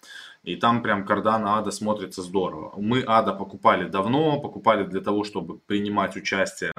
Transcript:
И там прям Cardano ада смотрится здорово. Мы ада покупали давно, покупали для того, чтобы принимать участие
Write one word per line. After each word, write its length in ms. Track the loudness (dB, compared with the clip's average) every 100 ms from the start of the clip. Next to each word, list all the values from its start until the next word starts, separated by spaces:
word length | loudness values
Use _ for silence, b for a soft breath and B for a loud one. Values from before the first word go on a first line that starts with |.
| B B B B
И 120 | -8 0
там 280 | 2 2
прям 220 | 2 0 2
Cardano 520 | 2 2 0 2 0
ада 120 | 0
смотрится 500 | -4 -2 -2 -4 -8
здорово. 500 | -4 -2 -2 -4 -12 -6
Мы 260 | 0 0 4
ада 260 | 4 4
покупали 540 | -2 -6 2 4 4 0
давно, 500 | -2 0 2 2 0
покупали 440 | -4 -2 2 2 2
для 160 | -2
того, 240 | 0 -2 -2
чтобы 340 | -6 -8 -12
принимать 560 | _ -2 0 0 0 -2
участие 540 | -4 0 -2 -2 -8